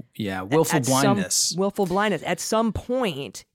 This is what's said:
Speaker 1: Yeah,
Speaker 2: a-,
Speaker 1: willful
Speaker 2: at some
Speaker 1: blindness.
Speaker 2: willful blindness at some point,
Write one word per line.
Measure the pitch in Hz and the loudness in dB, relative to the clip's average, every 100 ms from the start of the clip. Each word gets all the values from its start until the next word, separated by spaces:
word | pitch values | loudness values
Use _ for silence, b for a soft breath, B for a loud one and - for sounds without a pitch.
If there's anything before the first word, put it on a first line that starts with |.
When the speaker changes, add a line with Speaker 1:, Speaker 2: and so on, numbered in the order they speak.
| - | -14
Speaker 1:
Yeah, | - 104 92 | -8 -6 -6
Speaker 2:
a-, | |
Speaker 1:
willful | 95 151 156 170 | 0 2 4 2
Speaker 2:
at | 123 | 4
some | 131 139 | 4 4
Speaker 1:
blindness. | 104 87 - - 170 | 2 0 -2 -2 -2
Speaker 2:
willful | 196 - 185 | -2 0 0
blindness | 190 214 170 | 2 0 0
at | 165 180 | -2 -4
some | - 220 226 | -2 0 0
point, | - - 254 226 139 120 - - | -2 -4 -2 -2 -4 -10 -14 -14